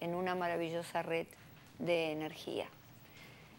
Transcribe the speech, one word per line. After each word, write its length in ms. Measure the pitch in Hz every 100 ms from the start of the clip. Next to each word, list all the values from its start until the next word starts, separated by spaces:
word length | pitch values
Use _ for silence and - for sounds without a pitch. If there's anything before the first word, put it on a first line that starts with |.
en 140 | 170
una 200 | 175 185
maravillosa 680 | 180 170 170 165 170 170 170
red 240 | 165 165 175 - - - - -
de 320 | 165 170 160
energía. 560 | 151 156 160 - 107 - - - - - - - - -